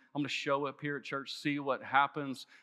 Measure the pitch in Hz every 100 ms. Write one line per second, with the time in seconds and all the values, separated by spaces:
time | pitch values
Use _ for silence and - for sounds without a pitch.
0 | _ 143 139 - 151 143 139 139 147 143
1 | - 139 131 - 151 143 139 123 117 135
2 | 143 156 139 123 - -